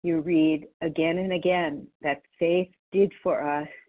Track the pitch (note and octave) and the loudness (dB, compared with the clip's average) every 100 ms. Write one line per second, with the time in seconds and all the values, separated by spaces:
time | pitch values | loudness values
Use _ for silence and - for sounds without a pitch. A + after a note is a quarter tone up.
0 | F3 E3 D#3 E3 D#3 D3+ - _ E3 D3+ | 0 -2 2 2 4 0 -6 _ -6 0
1 | D#3+ F3 F#3+ F3+ F3+ F3+ E3 D3 - _ | 0 0 -2 0 0 0 0 -6 -12 _
2 | D3+ C#3 _ _ E3+ F3+ F3+ _ _ F#3+ | -6 -6 _ _ 2 2 0 _ _ 2
3 | G3 - F#3 D#3 D3 D3 D3+ - | 2 2 -2 -2 -2 -4 -6 -14